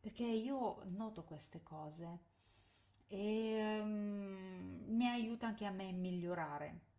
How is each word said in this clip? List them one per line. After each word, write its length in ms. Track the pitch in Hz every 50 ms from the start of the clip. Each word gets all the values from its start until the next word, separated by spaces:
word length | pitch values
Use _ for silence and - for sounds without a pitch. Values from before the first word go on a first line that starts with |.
perché 240 | - 220 208 - 240
io 580 | 233 226 220 220 254 277 269 247 214 - - -
noto 400 | 190 175 202 220 220 214 175 165
queste 380 | - 165 147 - - - 165 -
cose 720 | - 160 156 156 151 151 165 170 170 170 175 - - _ _ _ - - - - - - - - - - - - _
e, 720 | 202 190 202 208 214 220 226 220 220 220 214 214 214 214 214
mm, 1120 | 214 214 208 208 208 202 202 202 196 196 190 190 190 185 180 180 185 185 175 - - 220
mi 140 | 226 247 240
aiuta 380 | 240 240 226 220 233 233 -
anche 180 | 226 214 220 214
a 60 | 202
me 180 | 190 190 190 190
a 40 | 185
migliorare. 880 | 180 180 185 180 180 170 175 180 170 160 151 147 147 147 151 165 175 - - -